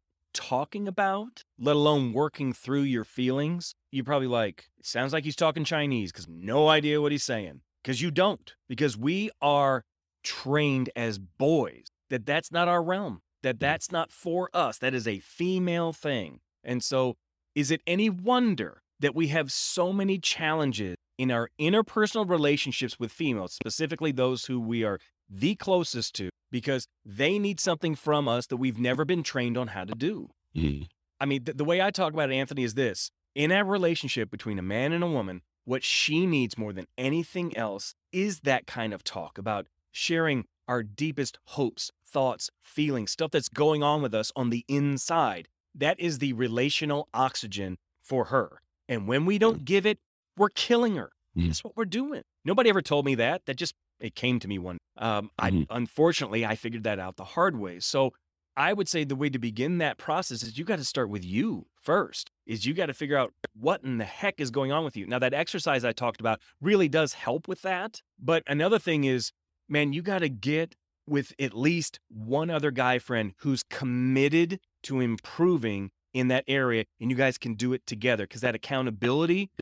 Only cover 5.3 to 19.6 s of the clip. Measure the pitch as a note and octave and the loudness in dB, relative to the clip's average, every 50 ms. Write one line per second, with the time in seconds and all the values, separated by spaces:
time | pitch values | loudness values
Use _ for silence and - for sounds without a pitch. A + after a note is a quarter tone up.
5.3 | C#3 - E3+ D#3+ D3 E3 D3+ - E3 D3+ D3 C#3+ C3+ A#2 G#2 F2 - - F2+ E2+ | -2 0 0 0 2 0 -2 -2 0 0 0 0 0 0 -2 -4 -8 -12 -16 -16
6.3 | E2 E2 F2+ G2+ A#2 C#3+ D3+ D#3 D#3 D#3 D3 D3+ D3 D3+ D3 D3 D3 C#3+ - - | -14 -12 -8 0 4 6 8 8 8 6 6 2 2 2 2 2 0 0 -2 -2
7.3 | B2+ A2 G2+ E2+ C#2+ C2+ _ _ _ _ _ - C3 A#2 D3+ F3 D3 D#3 F#3 G#3 | -4 -4 -4 -8 -12 -16 _ _ _ _ _ -4 -2 -2 -2 0 2 4 4 4
8.3 | F#3+ - - - - _ _ _ B2+ A#2 D3+ C#3+ A#2 G#2 A#2 C#3+ E3+ F#3+ G#3 A3 | 2 -2 -8 -20 -20 _ _ _ -2 0 0 0 0 0 -2 0 0 0 -2 -4
9.3 | - _ - C#3+ D3 C#3+ C#3+ C#3 C3+ B2+ - _ _ _ _ _ _ _ _ - | -6 _ 2 4 4 4 4 4 2 0 -2 _ _ _ _ _ _ _ _ -10
10.3 | - - - C3 C#3 D3+ D3+ D3 C3+ C3 B2+ A#2+ - - A#2+ A2+ G#2+ G2 F#2+ F2 | -8 -8 -4 0 2 2 4 4 2 2 0 -2 -2 -4 -4 -4 -4 -6 -8 -14
11.3 | _ _ C3 D3 E3 D#3 B2 E2+ A#1 A#1+ A1 - _ _ _ _ C3+ B2 G#2 C#3+ | _ _ 2 4 4 4 2 0 -6 -12 -20 -20 _ _ _ _ -4 -4 -2 0
12.3 | C#3+ D#3+ E3 - E3 E3+ F3 F3 F3 F3 E3+ D#3+ F#3 F#3+ G#3 E3 G#2 - _ _ | -2 -2 -2 -2 0 2 2 4 4 2 2 0 -2 -2 -2 -6 -8 -10 _ _
13.3 | _ _ - C3 B2 A2 C3+ C#3 D#3 D#3+ - - - E3 E3 - - - - F3+ | _ _ -4 -4 -2 0 0 0 0 -2 -4 -4 -4 -4 -4 -4 -8 -10 -6 -2
14.3 | E3 F3+ F3+ E3+ - F3 E3 B2 A2 - - B2+ C3 B2+ A2 A#2 G#2 G2 - - | -2 -2 -2 0 0 0 0 0 0 -2 -2 0 0 0 -2 -2 -4 -4 -8 -14
15.3 | - - E3+ F3+ F#3 F#3 F#3 F3+ E3+ E3+ E3+ E3 D#3 - - D3+ C#3 A#2 F#2+ D2+ | -6 -2 0 0 2 2 2 2 2 0 0 -2 -4 -4 -4 -2 -2 -2 -4 -6
16.3 | C2 A#1+ _ _ _ _ _ - B2 B2 - - C#3 C3 C3 B2+ A#2 - _ _ | -12 -18 _ _ _ _ _ -4 -4 -4 -2 0 0 2 0 0 -2 -6 _ _
17.3 | _ _ _ _ _ D3 D3 C3+ D#3+ D#3 - - F3 F#3 G#3+ A3 F#3+ F3+ F3+ A3 | _ _ _ _ _ -2 2 2 0 0 0 -2 0 2 2 2 2 0 0 2
18.3 | B3 B3 B3 A3+ F#3+ - A3 E2+ - - _ _ _ _ C#3 C#3+ B2 D3+ E3 D3 | 2 4 4 2 2 0 -2 -6 -8 -14 _ _ _ _ 0 0 2 2 0 2
19.3 | D3 E3 D3+ C3+ - - | 2 0 0 0 -2 -4